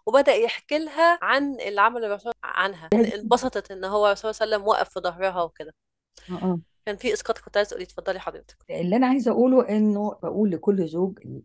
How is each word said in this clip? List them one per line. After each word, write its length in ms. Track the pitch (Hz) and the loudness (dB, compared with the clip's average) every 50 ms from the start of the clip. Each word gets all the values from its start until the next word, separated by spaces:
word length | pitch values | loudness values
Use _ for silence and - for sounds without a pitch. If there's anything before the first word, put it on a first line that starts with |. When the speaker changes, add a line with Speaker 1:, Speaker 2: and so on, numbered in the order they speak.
| - | -2
Speaker 1:
وبدأ 280 | 220 233 277 277 285 226 | 2 4 4 4 4 4
يحكي 440 | 208 226 226 - - - - 294 311 | 2 2 0 -2 -6 -6 -4 -4 -4
لها 400 | 320 302 285 311 330 339 349 349 | -4 -4 0 2 4 4 4 2
عن 380 | - 202 247 277 285 285 262 226 | 2 0 2 2 0 -2 -4 -6
اللي 200 | - 196 208 202 | -8 -4 0 2
عمل 240 | 202 233 240 240 226 | 2 2 2 0 -4
الرسول 280 | 208 202 202 - 240 233 _ - | -4 -6 -6 -8 -10 -10 _ -10
عنها. 440 | - - - 185 196 196 160 160 160 208 | -6 -2 -2 -2 -2 -4 -6 -2 2 4
Speaker 2:
هذه 200 | 226 226 214 - | 4 4 2 0
Speaker 1:
انبسطت 560 | 214 220 220 240 247 254 254 - 202 - - | -2 2 4 4 4 2 0 -4 -6 -6 -8
إن 140 | 196 185 190 | -10 -8 -6
هو 220 | 190 208 208 208 | -2 0 2 4
الرسول 280 | 202 202 202 - 220 214 | 4 2 2 -2 -6 -4
صلى 100 | - 220 | -4 -2
الله 100 | 214 214 | -2 -2
عليه 80 | 202 196 | 0 2
وسلم 40 | 214 - | 2 2
وقف 120 | - 190 - | 0 0 -4
في 120 | - 185 | -4 -6
ظهرها 420 | 170 175 170 175 190 190 180 180 | -6 -6 -4 -2 -2 -2 0 -2
وكده. 320 | 170 160 _ - 151 156 - _ _ _ _ _ _ _ _ - - - | -4 -4 _ -12 -16 -16 -18 _ _ _ _ _ _ _ _ -20 -14 -10
Speaker 2:
آه، 40 | 180 | -8
آه. 260 | - 185 185 175 165 - _ _ _ - | -4 -2 -2 -2 -2 -4 _ _ _ -10
Speaker 1:
كان 100 | 214 202 | -10 -8
في 160 | 190 - 247 | -4 -4 -4
إسقاط 260 | - - - - 220 - | -4 -2 -2 -4 -6 -6
كنت 180 | - - - | -6 -6 -2
عايز 120 | 202 208 - | -2 -2 -2
تقولي، 160 | - 185 180 | -4 -10 -12
اتفضلي 360 | - _ 175 170 196 180 185 | -12 _ -10 -6 -6 -6 -6
حضرتك. 360 | - 170 160 156 - _ _ _ _ - | -8 -12 -12 -12 -16 _ _ _ _ -12
Speaker 2:
اللي 260 | 165 165 170 175 202 | -8 -4 -2 0 2
أنا 100 | 247 262 | 2 2
عايزة 240 | 254 262 277 233 247 | 2 2 2 2 2
أقوله 380 | - 233 247 254 262 254 - 196 | 2 4 4 6 6 4 4 4
إنه 500 | 208 214 214 214 202 202 208 208 - - | 2 2 2 2 2 0 -2 -6 -6 -8
بقول 280 | 180 160 156 196 214 202 | -8 -6 -2 0 0 0
لكل 380 | 170 160 - 208 202 190 165 160 | 0 0 0 0 0 2 0 -2
زوج 300 | 156 175 185 196 - - - 127 127 147 | -2 -2 -4 -4 -4 -8 -14 -16 -16 -16